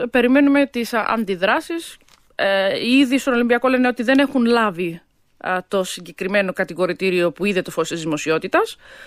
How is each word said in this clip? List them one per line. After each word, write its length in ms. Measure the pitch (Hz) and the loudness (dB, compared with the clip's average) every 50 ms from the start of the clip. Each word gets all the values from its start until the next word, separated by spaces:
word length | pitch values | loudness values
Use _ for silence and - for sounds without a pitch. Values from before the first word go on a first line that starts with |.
| 247 240 | -6 0
Περιμένουμε 560 | - 247 233 247 262 285 285 277 277 285 277 | 0 2 4 4 4 6 6 6 4 4 2
τις, 280 | 277 - 240 233 - 240 | 0 -2 -6 -6 -2 -2
α, 100 | 220 - - | -2 -2 0
αντιδράσεις. 880 | 220 233 220 180 190 170 185 208 247 320 311 - 330 330 - - - _ _ _ - _ _ _ - | -2 -2 -2 -2 -2 0 0 0 0 0 -2 -6 -8 -8 -8 -12 -18 _ _ _ -20 _ _ _ -6
Ε, 440 | - - 196 196 196 190 196 - - | -2 0 0 2 2 0 0 -2 -2
οι 200 | - 233 254 277 | 0 2 4 4
ίδιοι 200 | 285 240 - - | 4 4 2 0
στον 140 | - 277 | 0 0
Ολυμπιακό 360 | 240 240 240 233 240 240 - 254 | 0 0 2 2 0 2 2 0
λένε 200 | 262 254 254 247 | 2 2 2 0
ότι 140 | 240 - | 0 -2
δεν 160 | 226 233 269 277 | 0 2 4 4
έχουν 260 | 285 277 277 262 233 | 2 2 2 0 2
λάβει, 580 | 233 233 233 220 208 170 165 185 170 165 170 _ _ _ _ _ _ _ - | 2 2 2 2 0 -2 -4 -6 -6 -8 -10 _ _ _ _ _ _ _ -10
α, 200 | - - 185 180 - - | -6 -4 -4 -4 -4 -4
το 160 | - 196 185 | -2 -2 -2
συγκεκριμένο 680 | - - - 170 175 - - 185 185 202 208 196 185 | -4 -6 -12 -14 -16 -12 -8 -6 -2 0 0 -2 -2
κατηγορητήριο 800 | 180 - 185 - 170 165 185 175 175 - 190 190 180 180 175 170 | -2 -4 -6 -6 -2 -4 -2 -2 -2 -2 -2 0 0 2 0 0
που 120 | 165 - 185 | -2 -2 -4
είδε 180 | 208 190 185 | -2 -2 -2
το 80 | 170 - | -4 -4
φως 180 | - 175 - - | -4 -4 -4 -4
της 120 | - 170 | -4 -6
δημοσιότητας. 760 | 156 165 147 147 - 160 160 160 - 196 - 339 453 - - _ - - - - - | -4 -4 -4 -4 -2 -2 -2 -2 -2 0 0 0 0 0 -6 _ -20 -20 -20 -20 -20